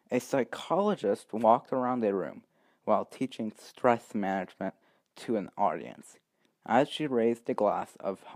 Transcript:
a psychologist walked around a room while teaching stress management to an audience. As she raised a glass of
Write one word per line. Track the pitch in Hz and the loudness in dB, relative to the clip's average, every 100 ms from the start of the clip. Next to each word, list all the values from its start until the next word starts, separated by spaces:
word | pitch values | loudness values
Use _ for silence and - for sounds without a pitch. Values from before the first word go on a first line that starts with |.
| - | -4
a | 123 | -4
psychologist | - 139 117 - - 165 202 190 98 107 - | 0 -2 -2 -6 -2 0 0 0 0 -2 -4
walked | 107 113 120 - | 0 4 4 2
around | 131 123 127 | -2 -2 0
a | 110 | 0
room | 98 78 - - _ _ _ | 0 -4 -10 -20 _ _ _
while | - 104 | 0 0
teaching | 98 - 131 - 110 - | 0 -6 -6 -6 -8 -10
stress | - - 127 117 - | -18 0 4 4 0
management | 110 98 95 92 - 95 - _ _ _ - | -4 -2 -2 -4 -6 -8 -8 _ _ _ -12
to | - 113 | -4 -2
an | 92 - | -4 0
audience. | 101 80 58 71 - - _ _ _ _ - | 0 0 -8 -16 -20 -20 _ _ _ _ 0
As | 113 147 | 2 2
she | - 151 | -2 -2
raised | 123 113 117 - | 2 2 0 -2
a | 120 | 0
glass | 104 90 95 - | 0 0 -4 -8
of | - 95 - | -8 -8 -8